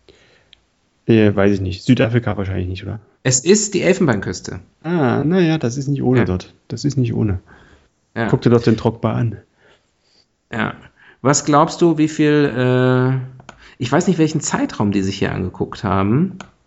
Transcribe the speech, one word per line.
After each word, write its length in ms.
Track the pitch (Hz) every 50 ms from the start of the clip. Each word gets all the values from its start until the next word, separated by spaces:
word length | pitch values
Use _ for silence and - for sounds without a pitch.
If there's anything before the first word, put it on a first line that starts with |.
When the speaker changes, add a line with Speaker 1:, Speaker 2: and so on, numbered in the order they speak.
| _ - _ _ _ _ _ _ _ _ - _ _ _ _ _ _ _ _ _ _
Speaker 1:
Äh, 300 | - 113 110 107 104 -
weiß 180 | 101 98 101 101
ich 80 | 95
nicht. 220 | 95 92 92 - -
Südafrika 540 | - 123 - - 113 117 117 117 104 101
wahrscheinlich 300 | 104 95 95 95 92 92
nicht, 160 | 92 92 95 98
oder? 160 | 98 104 - - _ _ _ -
Speaker 2:
Es 180 | 131 127 -
ist 320 | - 170 214 208 - - -
die 80 | -
Elfenbeinküste. 800 | - 175 180 - 185 135 110 98 - 104 90 - - - - 87 - _ _ _ -
Speaker 1:
Ah, 380 | 160 175 165 135 117 113 117 -
na 140 | 156 180 190
ja, 180 | 170 160 160
das 200 | 156 - 113 123
ist 100 | 143 131
nicht 140 | 143 139 131 127
ohne 160 | 123 131 123
Speaker 2:
Ja. 60 | 113
Speaker 1:
dort. 280 | 92 92 92 - - _ _ _ -
Das 160 | 120 117 -
ist 120 | 143 -
nicht 160 | 131 123 117 -
ohne. 260 | - 113 104 92 92 - - - - - _ - _ _ _ _ _ _ _ _
Speaker 2:
Ja. 120 | 117 113
Speaker 1:
Guck 140 | - 135 -
dir 80 | - 120
doch 120 | 120 117
den 160 | - 117 113
Drogba 360 | - - 113 113 - - 110 117
an. 240 | 123 120 110 95 - - _ _ _ _ _ _ _ _ _ _ _ _ _ _ _ _ _ _ _ _ _
Speaker 2:
Ja. 240 | 117 110 110 - - - - - _ _ _ - _ _
Was 240 | - 131 147 - -
glaubst 360 | 151 147 147 165 160 - -
du, 160 | 175 170 160
wie 120 | 156 156 151
viel, 440 | 156 - 151 147 147 147 143 143 110 127 127 127 127 127 127 127 127 127 127 131 131
äh, 280 | 131 127 - - - - - - - - - -
ich 120 | - - 113
weiß 160 | 139 175 -
nicht, 120 | 196 175 160
welchen 220 | 160 151 160 147
Zeitraum 500 | - - - 240 285 - - - 107 101
die 100 | 101 101
sich 160 | 95 98 95
hier 140 | - 95 90 87
angeguckt 520 | 98 92 92 - - - - - - -
haben. 520 | 95 95 95 95 101 117 147 190 190 - - - - _ _ _